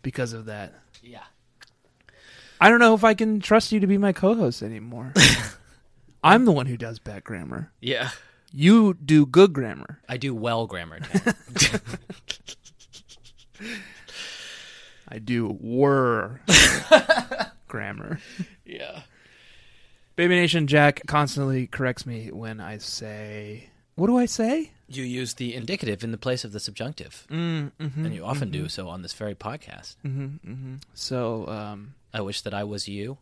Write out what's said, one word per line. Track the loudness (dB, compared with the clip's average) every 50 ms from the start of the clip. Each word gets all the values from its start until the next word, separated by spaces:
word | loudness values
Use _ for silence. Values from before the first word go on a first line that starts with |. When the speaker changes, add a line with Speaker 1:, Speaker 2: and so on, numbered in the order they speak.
Speaker 1:
because | _ -8 -6 -6 -6 -6
of | -8 -12 -12
that. | -12 -12 -12 -12 -14 -16 _ _ _ _ -20
Speaker 2:
Yeah. | _ -20 -20 -20 -20 -20 _ _ _ _ _ _ -20 _ _ _ _ _ _ _ _ -20 _ _ _ -20 -20 -20 -20 -20 0 _
Speaker 1:
I | 8 8
don't | 8 10
know | 8 8 8
if | 8
I | 6 4 4
can | 4 2 0 0 -2
trust | 2 4 4 4 4 2
you | 0 2
to | 2 2
be | 2 2
my | 2 0
co-host | 0 2 2 2 2 2 0 0 -2 -4
anymore. | -8 -10 -10 -10 -12 -12 -14 -12 -12 -2 4 6 6 6 6 2 -4 -10 -12 -16 _
Speaker 2:
<laughs> | _ _ _ _ _ _ _ _ _ _ _
Speaker 1:
I'm | 6 8 8 8 8
the | 6
one | 4 4 2
who | -2 -6
does | -6 -8 -10 -12 -14
bad | _ -14 -14 -14 _
grammar. | -12 -12 -12 -10 -10 -10 -10 -12 -12 _ _
Speaker 2:
Yeah. | -6 -6 -4 -4 -4 -6 -8 -12 -18 _ _ _ _ _
Speaker 1:
You | -6 4 6 8 8 8 8 6 2
do | 0 0 4 6 6 6
good | 6 8 8 8 8
grammar. | 6 -2 -6 -6 -8 -12 -14 -16 -18 _ _ -10
Speaker 2:
I | -8 -6
do | -6 -6 -6
well | -2 -2 -2 -2 -2 -4 -6
grammar, | -8 -10 -12 -12 -14 -14
Tanner. | -14 -2 -2 0 0 0 -4 -4 -10 -12 -2 0 0 0 0 -4 -8 -8 -14 -14 -14 _ -18 -18 _ -14 -14 -12 _ -20 -20 _ _ -20 _ _ -20 _ -20 -20 _ _ -20 _ _ -20 _ _ _ _ _ -18
<laughs> | -14 -14 -14 -14 -16 -18 -20 -20 -20 -20 -18 -16 -16 -14 -16 -16 -18 -18 -18 -18 -20 -20 -20 -20 -20 -20 -20 -20 _ -16
Speaker 1:
I | -16 -14
do | -6 -4 -2 -2 -2 -4 -6 -8
were | -8 -6 0 2 2 4 4 2 2 2 0 0 -2 -6 -10 -12 2
Speaker 2:
<laughs> | 6 6 8 8 6 2 0 6 8 8 8 8 4 0 0 0 -6 -8 -8 -8 -10 -10 -20 _ -14
Speaker 1:
grammar. | -12 -10 -10 -10 -12 -12 -8 -10 -10 -10 -10 -18 -12 -12 -12 -12 -12 _ _
Speaker 2:
Yeah. | -20 -16 -14 -14 -14 -14 -16 -20 _ _ _ _ _ _ _ -20 -20 -20 -20 -20 -20 _ -20 -20 _ _ _ _ _ _
Speaker 1:
Baby | 0 2 4 4
Nation, | 4 4 2 2 0 2
Jack | 4 4 6 6 6 4 0 -8
constantly | -2 0 0 0 0 -2 -4 -2 -2 -2 -2 -4
corrects | -6 -6 -4 -4 -4 -4 -4 -10
me | -12 -10 -10 -12 -12
when | -14 -12 -12 -12 -12 -12
I | -12 -14 -14 -12
say, | -12 -12 -12 -12 -12 -12 -12 -12 -14 -14 -14 -14 -14 -14 -16 -18 -20 _ _ _ _ _ _
what | 0 2 2
do | 4 2
I | 2
say? | 0 -2 -2 -2 -2 0 -2 -4 -6 _ _ _ _
Speaker 2:
You | -12 -10 -8
use | -6 -6 -6 -6 -8 -8
the | -8 -8 -8 -8
indicative | -8 -8 -8 -8 -6 -4 -6 -6 -6
in | -6 -8
the | -8 -6
place | -4 -4 -4 -4 -6
of | -10
the | -10 -10
subjunctive. | -10 -10 -10 -8 -10 -10 -10 -12 -16 -18 -18 -20 -16 _
Speaker 1:
Mm, | -6 -6 -4 -4 -4 -4 -6 -8 _ _
mm-hmm, | -10 -8 -6 -6 -6
Speaker 2:
And | -6 -6
you | -8 -8
often | -8 -6 -6 -6 -6
do | -6 -8
Speaker 1:
mm-hmm. | -8 -8
Speaker 2:
so | -10 -12 -12 -12
on | -12 -14
this | -14 -14 -12
very | -10 -10 -10 -10
podcast. | -10 -12 -12 -12 -12 -16 -18 -20 -20 -20 -20 -20 _ -12
Speaker 1:
Mm-hmm, | -10 -8 -8 -10 -10 -14 -16 -16 -16
mm-hmm. | -16 -16 -14 -16 -16 -18 -20 _ _
So, | -14 -10 -6 -6 -4 -4 -4 -4 -6 -8
um, | -8 -10 -10 -10 -12 -12 -14 -16 -20 -20 _ _ _
Speaker 2:
I | -10 -8
wish | -8 -8 -8 -10
that | -10 -8 -8
I | -8 -8
was | -8 -8 -10 -10 -10
you. | -10 -10 -10 -12 -12 _